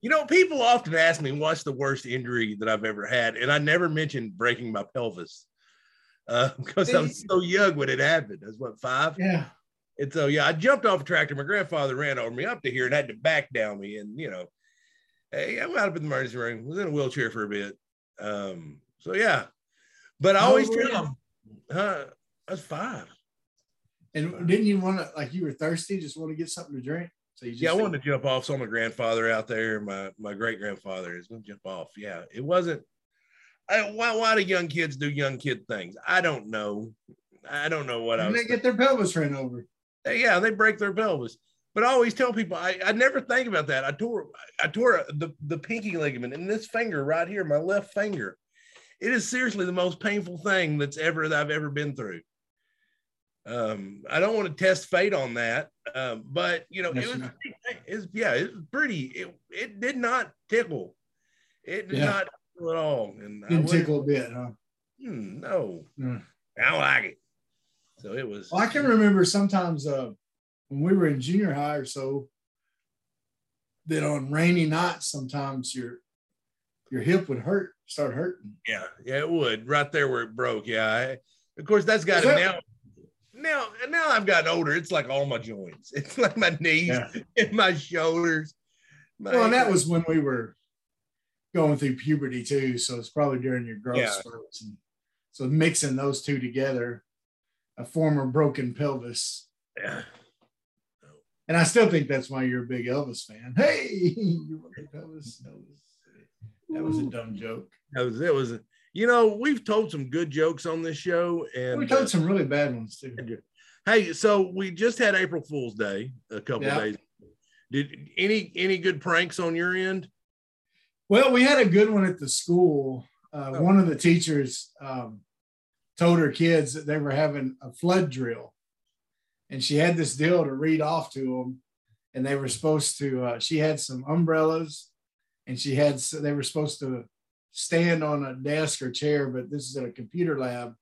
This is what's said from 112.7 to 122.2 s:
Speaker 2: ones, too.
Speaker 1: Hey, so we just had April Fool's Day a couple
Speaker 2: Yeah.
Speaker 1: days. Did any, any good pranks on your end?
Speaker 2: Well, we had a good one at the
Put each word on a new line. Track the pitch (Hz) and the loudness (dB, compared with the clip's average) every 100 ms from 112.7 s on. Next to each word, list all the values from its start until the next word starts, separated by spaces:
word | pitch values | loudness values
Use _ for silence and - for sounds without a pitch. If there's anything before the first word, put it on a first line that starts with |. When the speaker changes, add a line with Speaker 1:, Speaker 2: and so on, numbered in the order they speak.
| 120 | -2
Speaker 2:
ones, | 110 - | -10 -14
too. | 135 120 120 113 _ _ _ _ - | -16 -12 -12 -12 _ _ _ _ 2
Speaker 1:
Hey, | 220 180 | 4 4
so | 156 214 202 185 185 | 2 4 4 2 0
we | 196 | -6
just | 170 226 233 | 0 0 2
had | 220 | 2
April | 190 185 165 | 2 0 -4
Fool's | - 147 120 104 | -6 -6 -6 -4
Day | 104 98 123 127 _ | -4 -2 -6 -14 _
a | 110 | -12
couple | - 120 - | -6 -4 -2
Speaker 2:
Yeah. | - | -2
Speaker 1:
days. | 107 104 _ _ - _ _ _ _ | -2 -6 _ _ -20 _ _ _ _
Did | 135 143 - 147 - | -4 -4 -8 -12 -2
any, | 190 214 180 - | 0 0 -2 -4
any | 185 185 | -2 0
good | 180 160 | 0 -2
pranks | 175 170 175 - | 0 2 2 -2
on | 170 165 | -2 0
your | 180 185 | -2 -2
end? | 190 190 - _ _ _ _ _ _ _ _ _ _ | -2 -4 -6 _ _ _ _ _ _ _ _ _ _
Speaker 2:
Well, | 208 269 | 6 8
we | 247 | 8
had | 262 285 | 8 8
a | 208 | 8
good | 185 214 | 8 6
one | 208 190 | 6 2
at | |
the | 185 | 0